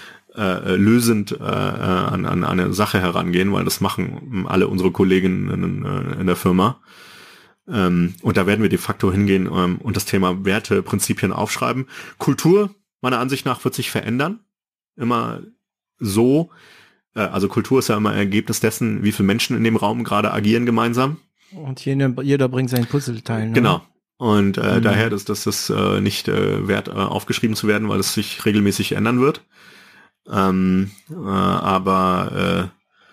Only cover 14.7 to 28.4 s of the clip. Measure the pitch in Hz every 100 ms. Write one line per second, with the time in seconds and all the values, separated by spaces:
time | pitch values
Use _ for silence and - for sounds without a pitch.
14.7 | _ _ - 120 123 117 110 220 _ _
15.7 | _ _ - 107 101 123 147 170 - -
16.7 | - _ _ _ 110 95 95 98 113 -
17.7 | 131 - 107 104 104 101 104 - 110 110
18.7 | - 113 104 104 - 95 113 - 117 113
19.7 | 110 104 120 113 104 107 110 104 117 120
20.7 | 113 117 120 135 156 _ _ _ 190 135
21.7 | 131 135 139 135 127 139 139 127 127 127
22.7 | 123 117 143 127 113 - 113 110 120 110
23.7 | 87 - _ _ - 120 104 98 95 101
24.7 | 98 110 101 113 101 - 101 113 - -
25.7 | 101 98 98 101 - - 98 98 101 98
26.7 | 98 - 101 98 101 - - 113 107 107
27.7 | 104 107 101 - - - -